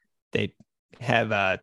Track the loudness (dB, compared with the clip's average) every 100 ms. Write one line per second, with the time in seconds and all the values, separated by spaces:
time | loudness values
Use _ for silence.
0 | _ _ _ -4 -4 -8 _ _ _ -10
1 | 0 0 2 0 0 -2